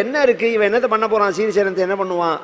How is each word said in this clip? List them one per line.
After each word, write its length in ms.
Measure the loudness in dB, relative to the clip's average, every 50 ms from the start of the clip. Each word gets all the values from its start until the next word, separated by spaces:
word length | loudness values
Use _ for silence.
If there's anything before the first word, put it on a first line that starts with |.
என்ன 200 | 6 2 0 2
இருக்கு, 240 | 2 2 2 2 0 0
இவன் 160 | 2 2 2 2
என்னத்தை 200 | 2 0 0 0 0
பண்ண 120 | 0 0 0
போறான், 260 | 2 2 2 0 0 0
சீர்சேனத்தை 440 | -2 0 0 0 0 0 0 -2 -2
என்ன 100 | -2 -2 -4
பண்ணுவான் 380 | -4 -4 -2 -2 0 -2 -2 -2